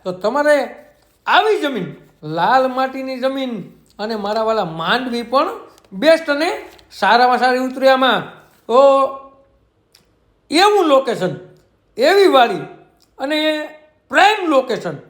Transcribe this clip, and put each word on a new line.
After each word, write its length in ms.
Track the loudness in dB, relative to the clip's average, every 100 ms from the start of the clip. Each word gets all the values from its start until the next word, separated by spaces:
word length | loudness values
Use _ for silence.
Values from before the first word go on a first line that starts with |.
તો 100 | -10 -6
તમારે 340 | -4 0 2 2 0 -10 -20 _ _ _ 0
આવી 320 | 2 2 0
જમીન, 260 | -2 -6 -8 -12 _ _ -10 -2
લાલ 280 | 2 2 0
માટીની 540 | -2 -6 -6 -10 -6
જમીન 280 | -6 -4 -8 -8 -12 _ _ _
અને 160 | -8 -8
મારા 300 | -6 -4 -2
વાલા 260 | -2 -4 -6
માંડવી 440 | -4 -2 -2 -8
પણ 240 | -4 -2 -2 -6 -18 _ _
બેસ્ટ 360 | -2 2 2 0
અને 200 | -4 -2 -6 -12 -20 _
સારામાં 500 | -4 2 4 4 2
સારી 220 | 0 0 -4
ઉતરી 260 | 0 2
આમાં. 280 | 4 2 0 -4 -18 _ _ 0
તો 100 | 4 6 4 0 -4 -18 _ _ _ _ _ _ _ _ _ _ _ _
એવું 360 | 0 2 2 4
લોકેશન, 460 | 2 2 -2 -4 -6 -14 _ _ _ _ 0
એવી 320 | 2 4 4 4
વાડી 280 | 2 0 -10 -16 _ _ _ _
અને 200 | -6 -2 -2 -4 -8 -16 _ _ _
પ્રાઇમ 300 | 4 4 2 0
લોકેશન 480 | 0 0 -6 -6 -10 -16